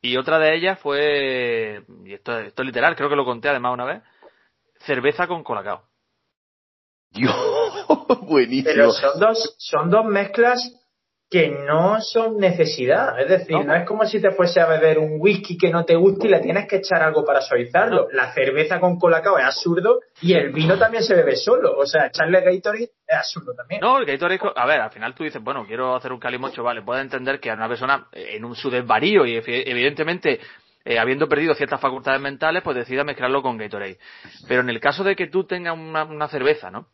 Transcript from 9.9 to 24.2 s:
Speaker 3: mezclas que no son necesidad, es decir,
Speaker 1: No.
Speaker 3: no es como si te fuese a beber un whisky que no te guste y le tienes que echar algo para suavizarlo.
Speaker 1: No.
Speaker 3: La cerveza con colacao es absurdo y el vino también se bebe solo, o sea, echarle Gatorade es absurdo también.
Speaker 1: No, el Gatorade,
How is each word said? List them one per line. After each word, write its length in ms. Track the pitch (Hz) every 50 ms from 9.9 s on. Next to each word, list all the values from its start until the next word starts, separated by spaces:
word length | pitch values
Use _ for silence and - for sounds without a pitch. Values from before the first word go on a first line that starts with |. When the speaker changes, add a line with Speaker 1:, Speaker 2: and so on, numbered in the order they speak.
| 185 220 220
Speaker 3:
mezclas 760 | 220 202 196 202 196 - - 233 240 247 240 - - - _ _ _ _ _ _ _ _ _ _
que 220 | _ - 180 160 147
no 500 | 143 139 143 143 151 160 170 196 214 220
son 360 | 220 - - 233 226 226 220
necesidad, 840 | 208 196 180 175 170 160 - - - 123 123 151 196 262 269 - 123
es 80 | 139
decir, 300 | 151 190 180 - - 160
Speaker 1:
No. 60 | 147 139
Speaker 3:
no 120 | 143 156
es 100 | 175 175
como 200 | - 208 214 220
si 160 | 214 - 208
te 80 | 196 196
fuese 300 | - 190 180 170 - 180
a 60 | 165
beber 320 | 165 160 156 156 160 156 156
un 160 | 156 156 156 156
whisky 380 | 160 208 202 - - - 180
que 140 | - - 175
no 120 | 160 170 165
te 120 | 165 165
guste 320 | 165 175 196 196 - 196
y 20 | 214
le 100 | 185 160
tienes 280 | - - 175 196 202
que 100 | - 208
echar 240 | 190 - - 185 165
algo 240 | 156 156 151 151 147
para 160 | 151 143 139
suavizarlo. 600 | - - 139 120 120 120 - 170 208 233 233 151 131
Speaker 1:
No. 40 | -
Speaker 3:
La 200 | - 135 123 123
cerveza 480 | - 147 131 139 135 151 156 156 185 170
con 200 | 180 180 175 175
colacao 400 | 180 170 165 160 165 202 190 156
es 60 | 127
absurdo 560 | 135 135 - - 180 170 175 180 220 247 247 - _ _ _
y 120 | - 170 180
el 180 | 165 143 139 131
vino 240 | 151 160 160 190
también 260 | 196 220 220 226 226 -
se 120 | 226 196
bebe 200 | 175 156 139 127
solo, 400 | - - 202 240 254 - 151 131
o 80 | 139 143
sea, 200 | 139 - 156 143
echarle 340 | - - - 160 160 180 185
Gatorade 500 | 185 185 180 190 - 208 208 220 233 - _ _ _
es 100 | - -
absurdo 380 | - - - - 170 - 127 123
también. 260 | - 123 123 180 202
Speaker 1:
No, 160 | 165 226 262
el 80 | 277 233
Gatorade, 320 | 143 139 139